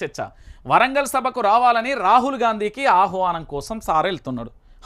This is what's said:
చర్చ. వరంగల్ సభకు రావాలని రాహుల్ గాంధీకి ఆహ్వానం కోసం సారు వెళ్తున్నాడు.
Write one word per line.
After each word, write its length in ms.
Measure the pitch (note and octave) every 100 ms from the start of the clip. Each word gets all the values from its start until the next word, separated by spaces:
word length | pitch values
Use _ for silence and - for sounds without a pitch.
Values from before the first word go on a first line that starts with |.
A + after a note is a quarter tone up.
చర్చ. 220 | D#3 - G2+ - - - B2
వరంగల్ 400 | C#3+ B3+ C4+ C4+
సభకు 340 | C4+ B3+ B3
రావాలని 540 | G3+ A3+ B3 A#3 A#3+
రాహుల్ 480 | C4 F#3 A#3 B3+ C4
గాంధీకి 440 | A#3 A3 G#3 B3 C4+
ఆహ్వానం 580 | F#3 F3+ F#3 F#3 E3+
కోసం 360 | D#3 C#3+ C3 A3
సారు 260 | - D#3+ E3+
వెళ్తున్నాడు. 440 | F#3 - B2 A2+ - _ -